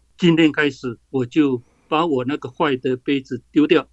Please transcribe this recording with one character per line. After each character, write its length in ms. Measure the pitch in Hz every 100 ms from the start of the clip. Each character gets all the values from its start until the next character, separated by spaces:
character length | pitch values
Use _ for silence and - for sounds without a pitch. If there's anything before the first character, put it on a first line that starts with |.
| _ -
今 180 | 175 160
天 140 | 156
开 180 | 151 147
始， 300 | 131 127 107 _
我 140 | 131
就 380 | 120 160 143 123 - _ _
把 160 | 156
我 200 | 170 131
那 120 | 123 147
个 100 | -
坏 280 | - 156 131
的 200 | 131 127
杯 240 | - 139
子 220 | 135 123 -
丢 140 | 151 151
掉， 200 | 156 -